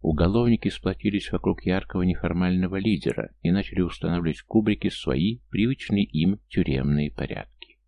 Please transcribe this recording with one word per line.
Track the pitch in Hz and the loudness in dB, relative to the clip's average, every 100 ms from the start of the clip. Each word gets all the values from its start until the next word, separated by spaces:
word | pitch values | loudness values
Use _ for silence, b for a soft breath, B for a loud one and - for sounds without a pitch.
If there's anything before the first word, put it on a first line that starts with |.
Уголовники | - 78 87 110 120 113 101 | 0 2 2 4 4 4 0
сплотились | - 92 95 104 98 - | -2 -4 -2 0 -2 -2
вокруг | - 95 90 | -2 -2 -2
яркого | - 92 - 95 | 0 -2 -2 0
неформального | 90 85 87 85 90 92 92 95 | 0 0 -2 0 2 2 0 0
лидера | 101 98 - - - _ | 0 0 0 -4 -8 _
и | 82 | 0
начали | 95 - 92 | 0 0 -2
устанавливать | 87 - 85 87 82 76 | -2 -2 -2 0 -2 -4
в | |
кубрике | - 110 107 101 101 | 0 2 2 0 -2
свои, | - - 65 92 120 - | -4 -2 0 0 -2 -6
привычные | 95 113 135 - 101 | 0 0 -2 -2 0
им, | 101 78 82 101 _ | 0 2 2 0 _
тюремные | - 87 65 67 73 73 | -2 0 0 2 2 0
порядки. | - 67 - 50 _ - _ | -4 -8 -8 -12 _ -20 _